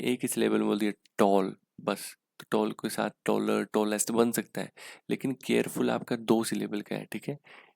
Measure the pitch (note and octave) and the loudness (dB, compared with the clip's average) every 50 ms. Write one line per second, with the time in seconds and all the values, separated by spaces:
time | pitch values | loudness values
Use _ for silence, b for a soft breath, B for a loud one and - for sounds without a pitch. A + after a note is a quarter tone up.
0 | - A#2+ B2 A#2+ - A#2+ - A2+ A2 A2 G#2+ A2 G#2+ G#2+ G#2+ G#2 G#2+ G#2 G2+ - | -2 -2 -2 0 -2 -2 0 0 2 2 2 2 2 2 2 0 0 -2 -2 -4
1 | _ _ _ - A2 G2+ G2 G2+ F#2+ G2 G#2 - _ _ _ - - - G2+ - | _ _ _ 2 4 4 6 4 2 2 -2 -10 _ _ _ -8 -4 -4 -4 -4
2 | - - - - _ _ _ - - - - A2 G#2+ G#2+ A2 - - A2 - - | -6 -10 -16 -18 _ _ _ -20 -8 -2 0 0 0 0 -2 -4 -6 -6 -4 -2
3 | G#2+ G#2+ - _ - - G#2+ G#2+ G#2 G#2+ G#2+ G#2+ G#2+ G2+ - A2 G#2+ G#2 G#2+ G#2 | -2 -4 -4 _ -2 0 0 2 2 2 0 0 0 0 0 2 2 2 0 0
4 | - - A#2+ A2+ A#2 A#2+ A#2 - G#2 - - - G2 G#2 B B B B B B | -2 0 4 4 4 4 4 0 -4 -4 -6 -8 -8 -8 B B B B B B
5 | B - A2 A2+ - C3 C3 - - - A#2 A#2 A2+ - - - B2+ A#2+ A#2 A#2 | B -6 -4 -2 -2 -4 -4 -4 -2 0 2 2 2 0 -2 -2 0 0 0 -2
6 | A2 - B2+ A#2 A#2 A2 A#2 A2 A2+ - - G#2 G#2 G#2 G#2+ G#2 G#2 - G2+ G#2+ | -2 -4 -6 -2 2 2 4 4 2 0 -2 -4 -4 -4 -6 -6 -6 -6 -6 -8
7 | G#2+ - - A2 - - C#3+ D3+ B B B B B B B | -6 -8 -10 -10 -8 -8 -8 -10 B B B B B B B